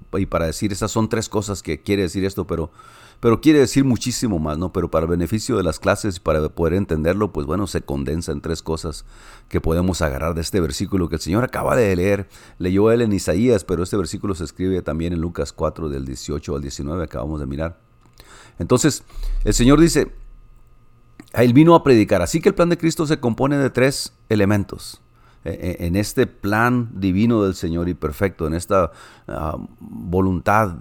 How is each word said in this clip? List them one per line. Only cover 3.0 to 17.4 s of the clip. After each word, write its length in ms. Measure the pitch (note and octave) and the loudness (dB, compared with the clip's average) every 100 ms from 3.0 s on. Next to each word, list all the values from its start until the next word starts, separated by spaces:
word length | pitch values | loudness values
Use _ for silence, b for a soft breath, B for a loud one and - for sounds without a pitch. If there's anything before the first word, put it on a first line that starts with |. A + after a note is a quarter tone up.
| B B | B B
pero 200 | A#2 A2+ | 2 4
quiere 180 | D3+ D3+ | 6 6
decir 260 | B2 C#3 | 6 4
muchísimo 540 | C3+ A2+ B2+ A#2 B2 F2 | 2 2 -2 -4 -2 -2
más, 180 | D2+ D2+ | -2 -4
¿no? 160 | F2+ | -4
Pero 180 | F#2 F2 | -2 -2
para 140 | D#2+ | 0
el 60 | E2 | 0
beneficio 460 | F2 E2+ A2 - A2 | 0 0 -2 0 0
de 80 | |
las 140 | F2 - | 0 0
clases, 420 | G2 G2 G#2+ F2 | 0 0 -2 -4
para 280 | E2 D#2 D#2 | -2 0 0
poder 260 | - E2 | 0 0
entenderlo, 580 | F#2 G2 D#2+ D#2 G2 G#2 | 0 0 -2 0 0 -2
pues 140 | D#2 C#2+ | -4 -4
bueno, 200 | F2 F#2+ | -4 -4
se 160 | E2+ | -6
condensa 500 | - C#2 C2+ D#2+ E2+ | -6 -6 -4 -4 -6
en 80 | D2 | -6
tres 220 | D#2+ D#2+ | -6 -6
cosas 420 | - D#2+ E2 - - B B B B | -6 -6 -6 -12 -16 B B B B
que 120 | F2+ | -4
podemos 400 | - E2 F2+ E2+ | 0 0 0 0
agarrar 340 | D#2+ C2+ E2 | -2 -2 -4
de 60 | E2 | -4
este 200 | E2 G2+ | -2 0
versículo 480 | D#2+ - G2 F#2+ E2 | -2 -2 -4 -2 -2
que 80 | D#2 | -4
el 40 | |
Señor 240 | D2+ G2+ | -2 0
acaba 300 | B2+ - - C3+ | 0 -2 0 2
de 180 | G#2+ F2+ | 2 2
leer. 320 | F#2+ G2+ G2 B B B | 2 0 -2 B B B
Leyó 320 | F#2 G2 A2 | -2 2 4
él 100 | A#2+ | 4
en 100 | A2+ | 2
Isaías, 520 | G2 - F2 B2 G#2+ | 0 0 2 4 2
pero 180 | - E2+ | 2 -2
este 140 | F2+ G#2+ | -2 -2
versículo 380 | E2+ G2+ G#2 | -4 -4 -6
se 100 | E2+ | -6
escribe 360 | D#2 - F#2 F#2 | -8 -4 -2 -2
también 300 | D#2 D2+ E2+ | -2 -4 -2
en 80 | E2+ | -2
Lucas 320 | F2 E2 D2+ | -4 -4 -6
cuatro, 360 | - D#2 D#2+ D#2 | -4 -4 -4 -6
del 160 | C2+ | -6
dieciocho 500 | C2 B1+ - D2 - | -8 -10 -8 -8 -6
al 80 | C#2+ | -6
diecinueve, 420 | C#2 - C#2 F2 | -6 -8 -6 -6
acabamos 360 | D#2 A#1+ C#2 D#2 | -6 -6 -6 -6